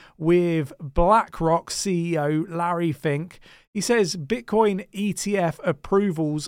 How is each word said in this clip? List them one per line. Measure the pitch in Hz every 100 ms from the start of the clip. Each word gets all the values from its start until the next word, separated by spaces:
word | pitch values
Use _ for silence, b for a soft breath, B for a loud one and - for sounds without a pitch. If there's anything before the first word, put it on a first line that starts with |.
| B B
with | 160 175 175 165 143 -
BlackRock | 143 - 175 220 - - 156 165 -
C | - 202 175 170
E | 160
O | 147 156 185
Larry | 170 175 170 170
Fink. | 143 160 143 175 - B B B 208
He |
says | - 240 180 185
Bitcoin | 139 240 - 214 220 190 -
E | 196 208
T | - - 202
F | 170 -
approvals | 196 160 - 196 208 160 156 151